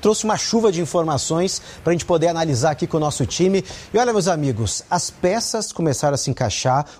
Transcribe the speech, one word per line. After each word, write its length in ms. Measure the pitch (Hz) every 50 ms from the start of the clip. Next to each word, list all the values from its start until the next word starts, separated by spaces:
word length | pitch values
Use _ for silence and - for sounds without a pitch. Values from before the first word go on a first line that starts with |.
trouxe 220 | - 214 214 - -
uma 120 | 214 208
chuva 340 | 151 - - - 233 220 214
de 100 | 180 170
informações 800 | 175 143 - 180 165 160 151 - - - 160 165 180 190 - - - - - - -
pra 100 | 160 175
gente 100 | 165 -
poder 240 | - 175 165 165
analisar 440 | 170 165 165 165 165 139 110 120 156
aqui 160 | 147 - 180
com 100 | - -
o 20 | 160
nosso 280 | 151 151 - - 135
time. 360 | - - - 175 185 196 190 180 - - - - - -
E 40 | 220
olha, 120 | 247 247
meus 160 | 226 208 165
amigos, 560 | 190 175 156 147 139 120 104 113 98 - - - -
as 220 | 175 175 - -
peças 600 | - - - 180 196 226 226 - - 220 208 -
começaram 440 | - - 170 156 127 - - 147 143
a 20 |
se 140 | 127 - 143
encaixar, 520 | 127 - 127 107 - - - 131 127 139 151 - -